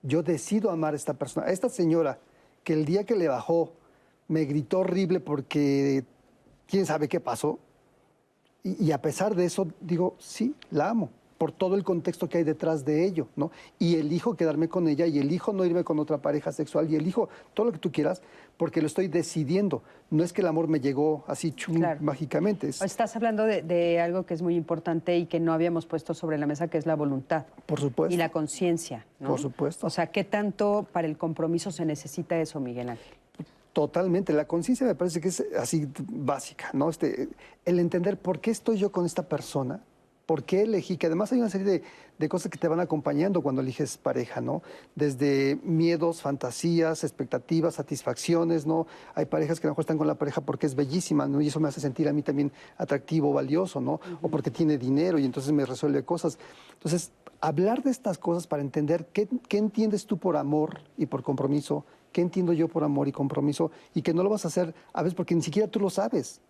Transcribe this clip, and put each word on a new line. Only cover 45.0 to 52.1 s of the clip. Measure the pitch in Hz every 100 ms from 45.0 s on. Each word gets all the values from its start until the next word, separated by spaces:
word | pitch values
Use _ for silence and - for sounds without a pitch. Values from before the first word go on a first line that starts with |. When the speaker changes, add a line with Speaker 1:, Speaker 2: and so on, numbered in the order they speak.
| 147 127 143 139 135 147
Speaker 1:
miedos, | 185 160 165 170 170 165
fantasías, | 143 139 127 - 170 165 165 160
expectativas, | 147 - 131 123 - 165 160
satisfacciones, | - 139 143 - 123 - 170 170 165
¿no? | 147 160 165 - - -
Hay | 156
parejas | 156 151 160
que | 151
a |
lo |
mejor | 147
están | 156 156
con | 151
la |
pareja | 147 143 143
porque | 139 147 160
es | 135
bellísima, | 139 170 - 151 139
¿no? | 139
Y | 147
eso | 151
me | 156
hace | 139
sentir | 139 127
a | 147